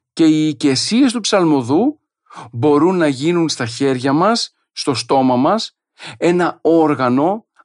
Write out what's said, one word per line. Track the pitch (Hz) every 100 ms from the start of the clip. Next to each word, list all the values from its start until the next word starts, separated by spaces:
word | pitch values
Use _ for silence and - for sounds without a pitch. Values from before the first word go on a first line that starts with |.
| _
και | -
οι | 160 156 156
οικεσίες | 143 147 131 - 226 269
του | 233
ψαλμοδού | 196 202 165 139 120 160 269 - _ _ _ - 117
μπορούν | 117 147 143 170 180
να | 151
γίνουν | 127 160 175 160
στα | - 117
χέρια | - 139 127 139
μας, | 147 202 233 - _ _
στο | - 151
στόμα | 120 117 139 127 123
μας, | 151 220 - _ _ _ - 123
ένα | 165 180 160 -
όργανο | 151 165 151 143 123 131 165 220 - _